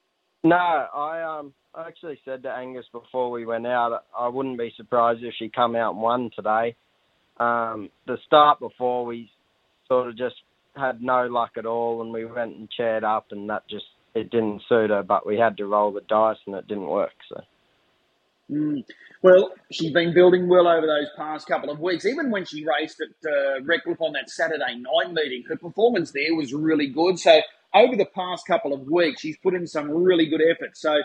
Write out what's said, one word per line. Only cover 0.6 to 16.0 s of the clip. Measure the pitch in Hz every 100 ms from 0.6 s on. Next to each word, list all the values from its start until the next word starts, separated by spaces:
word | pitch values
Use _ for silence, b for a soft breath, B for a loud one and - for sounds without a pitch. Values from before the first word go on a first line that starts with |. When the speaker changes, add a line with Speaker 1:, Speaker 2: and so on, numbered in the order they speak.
| 175 151 104 123 151 165
Speaker 1:
um, | 160 156 143 - _
I | 160 165
actually | 160 170 135 139
said | 131
to | 131
Angus | 120 127 127 -
before | 120 117 127 123
we | 120 113
went | 113 120
out, | 123 120 117 - 110
I | 123
wouldn't | 127 135 123
be | 117 -
surprised | 113 120 117 117
if | 120 -
she | 113
come | - 120 117
out | 110
and | 90
won | 113 123 117 -
today. | 104 110 117 - _ _ _ _ _ -
Um, | 120 117 113 110 98 _ -
the | 120 -
start | 151 147 -
before, | 117 - 123 123 120
we | 117 110 _ _ _ _ _ -
sort | 127 123
of | 113
just | 123 - _ _ _ 147
had | 135 117
no | 127 127 123
luck | 120 113 117
at | 113
all, | 117 117 117
and | 113
we | 113 113
went | 120 113 71
and | 107
chaired | - 117 110 107
up, | 110 -
and | 101 104
that | 107 -
just, | 104 - _ _
it | 113 104
didn't | 117 107 104 -
suit | 120 107
her, | 101
but | 92 101 101
we | 107
had | 113 101
to | 98
roll | 104 104
the | 101